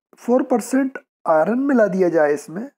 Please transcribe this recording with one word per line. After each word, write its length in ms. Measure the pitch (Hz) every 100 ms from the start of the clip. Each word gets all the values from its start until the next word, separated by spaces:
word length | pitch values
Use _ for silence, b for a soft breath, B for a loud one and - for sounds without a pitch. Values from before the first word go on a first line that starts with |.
| _ _
फ़ोर 260 | - 254
परसेंट 560 | 302 240 - 262 277 - _ _ -
आयरन 320 | 156 170 247
मिला 280 | 277 247 208
दिया 220 | 185 180
जाए 240 | 165 147
इसमें, 360 | 147 - 170 277